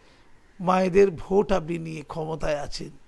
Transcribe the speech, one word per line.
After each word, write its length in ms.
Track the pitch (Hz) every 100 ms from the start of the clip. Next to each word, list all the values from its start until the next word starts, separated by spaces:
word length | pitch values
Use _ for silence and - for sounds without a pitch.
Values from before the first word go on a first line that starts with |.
| - - - - - -
মায়েদের 520 | 180 185 190 185 196
ভোট 400 | 160 - 196 -
আপনি 260 | 185 156 165
নিয়ে 240 | 165 160 -
ক্ষমতায় 520 | 165 156 165 165 147
আছেন 300 | 139 - 151 -